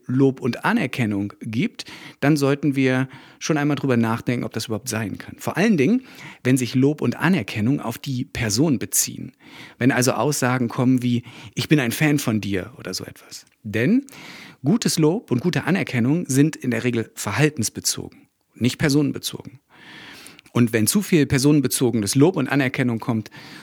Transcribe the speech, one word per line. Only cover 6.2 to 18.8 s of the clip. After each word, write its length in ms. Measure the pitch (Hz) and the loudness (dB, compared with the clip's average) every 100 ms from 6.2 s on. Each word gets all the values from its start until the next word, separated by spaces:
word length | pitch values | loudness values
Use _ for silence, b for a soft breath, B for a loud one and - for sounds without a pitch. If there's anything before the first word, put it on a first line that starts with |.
| B B | B B
wenn 140 | 127 131 | 2 2
sich 180 | 120 127 | 2 2
Lob 260 | 135 151 | 2 2
und 160 | 127 - | -2 0
Anerkennung 640 | 156 185 104 110 107 147 | 2 2 -2 -2 0 0
auf 160 | 113 - | -4 -8
die 260 | - 127 | -6 -6
Person 560 | - - 113 104 165 123 | -6 -4 -2 2 2 0
beziehen. 540 | 104 - - - - - B B B - | -2 -4 -4 -6 -14 -16 B B B -2
Wenn 140 | 120 | 2
also 220 | 117 127 | 4 2
Aussagen 560 | - 127 143 123 127 117 | 2 0 0 0 0 -2
kommen 320 | - 127 127 | 0 2 2
wie, 220 | 123 117 B B B - | 2 -2 B B B -8
„Ich 120 | - | 0
bin 140 | 151 | 2
ein 100 | 120 | 2
Fan 280 | - 156 147 | 0 2 2
von 200 | 127 107 | 0 -2
dir“ 340 | 101 98 90 - | -2 -4 -6 -10
oder 160 | - | -10
so 120 | 92 - | -10 -12
etwas. 400 | - - - - _ | -18 -20 -20 -20 _
Denn 420 | 107 107 131 247 - B B B B B | -6 0 2 2 -2 B B B B B
gutes 340 | 131 233 - - | 0 0 0 2
Lob 320 | 151 202 - | 2 2 -2
und 120 | 120 | -2
gute 240 | 175 143 - | 0 -2 0
Anerkennung 600 | 180 143 123 117 165 - | -2 -2 0 0 0 0
sind 280 | 131 151 - | 2 2 0
in 160 | 127 | -4
der 140 | 113 123 | -2 0
Regel 260 | 117 110 - | -2 -4 -8
verhaltensbezogen, 1120 | 107 101 151 147 107 - - - - - _ _ _ - | -4 2 2 2 -4 -4 -6 -6 -8 -16 _ _ _ -4
nicht 220 | 120 | -2
personenbezogen. 840 | - | 0